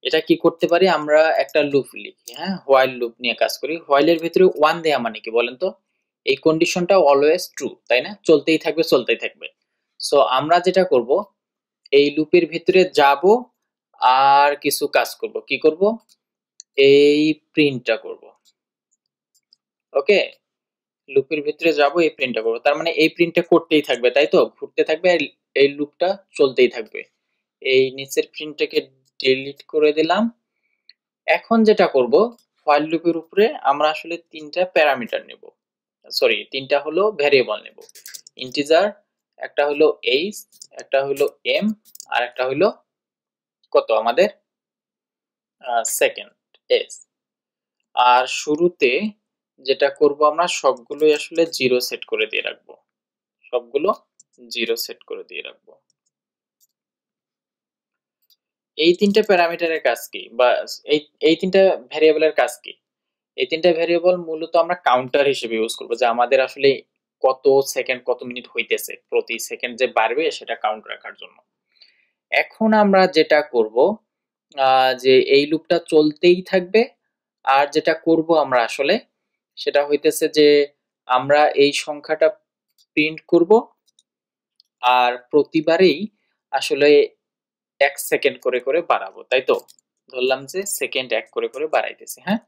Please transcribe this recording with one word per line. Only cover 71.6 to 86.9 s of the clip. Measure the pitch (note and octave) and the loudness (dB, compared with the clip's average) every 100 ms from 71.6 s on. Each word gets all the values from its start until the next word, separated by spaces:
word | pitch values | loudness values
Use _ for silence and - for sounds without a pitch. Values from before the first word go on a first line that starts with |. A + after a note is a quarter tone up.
| _ _ _ _ _ _ _ C3 | _ _ _ _ _ _ _ -4
এখন | D3+ _ A3 G#3+ | -4 _ 0 2
আমরা | G#3 F#3+ F#3 E3+ | 4 4 2 2
যেটা | D3+ D3+ D3 | 2 2 0
করব, | B2 A2 A2 D#3+ G#3+ _ _ _ _ _ C#3 | -2 -2 2 0 0 _ _ _ _ _ -2
আহ, | C3+ C3 C3 B2 | 2 4 2 0
যে | B2+ C3 - C#3 | 4 4 6 2
এই | D3 | 2
লুপটা | D#3 _ E3+ - | -4 _ -4 2
চলতেই | D#3 D3+ D3+ F3 F3+ F#3 | 2 2 2 2 2 2
থাকবে। | F#3+ F3+ G#3+ B3+ _ _ _ _ _ - C3+ | -4 0 0 0 _ _ _ _ _ 0 2
আর | C#3+ | 2
যেটা | D#3 D3+ D#3+ - | 0 -2 -2 0
করব | E3 D#3+ D#3+ | 0 2 0
আমরা | C#3 B2+ A2+ | 2 0 0
আসলে | - C#3+ G#3+ _ _ _ _ _ - | -2 -2 -2 _ _ _ _ _ -10
সেটা | - C#3+ C#3+ | -2 0 0
হইতেছে | D3 D#3+ D3 D#3+ D3+ | 0 0 0 -2 4
যে | D3 D3 C#3+ _ _ _ - | 6 6 2 _ _ _ -2
আমরা | B2+ C3+ D3 D3+ - | -2 2 2 4 4
এই | C#3+ C#3 | 2 0
সংখ্যাটা | - D3 D3 D#3 D#3+ - _ _ _ _ _ | -8 -12 -8 0 0 -2 _ _ _ _ _
print | - D#3 D#3+ _ | -4 -4 -4 _
করব | F3 E3+ A3+ C4+ _ _ _ _ _ _ _ _ _ _ _ | 0 4 2 2 _ _ _ _ _ _ _ _ _ _ _
আর | B2 B2 B2 B2 _ | 0 2 0 -2 _
প্রতিবারেই | D3+ C#3 E3 D#3 E3 F#3 D3 G#3+ _ _ _ _ C3+ | 0 0 -2 0 2 2 2 -6 _ _ _ _ -6
আসলে | - C#3+ C#3+ | -4 2 6